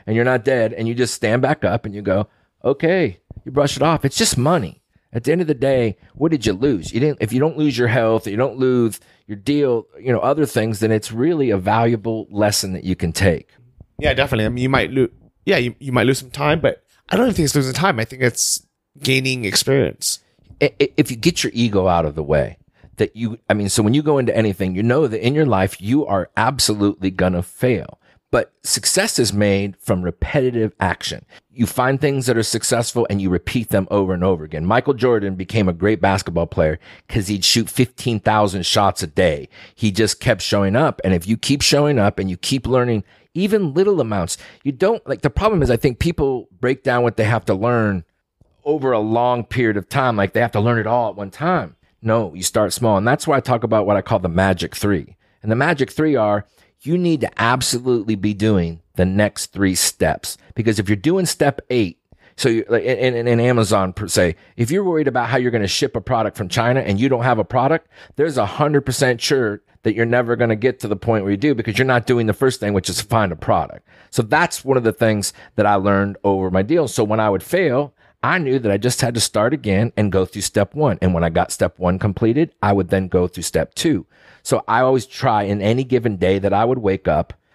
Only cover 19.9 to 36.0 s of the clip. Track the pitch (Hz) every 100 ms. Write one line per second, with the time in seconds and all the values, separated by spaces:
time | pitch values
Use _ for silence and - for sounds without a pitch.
19.9 | - - - _ _ _ - 143 - 139
20.9 | - - 113 - - - 117 117 101 92
21.9 | 85 78 76 71 76 60 - _ _ -
22.9 | - 107 107 117 113 - 104 101 - 107
23.9 | 139 151 143 120 107 110 92 95 92 113
24.9 | 127 139 110 120 147 147 98 98 - 98
25.9 | 139 - 98 85 - 113 135 - 107 101
26.9 | - 95 92 92 90 87 - 123 107 -
27.9 | - _ _ _ 127 - _ - - -
28.9 | - 214 - 110 101 104 98 101 - -
29.9 | 95 90 - - 151 127 120 110 - 95
30.9 | - - - - - _ - 117 - 127
31.9 | 135 147 139 120 113 107 110 - 117 117
32.9 | 120 113 98 95 90 - 123 110 101 95
33.9 | 101 95 90 92 87 78 78 85 117 143
34.9 | 127 127 120 98 92 92 110 95 82 101
35.9 | 104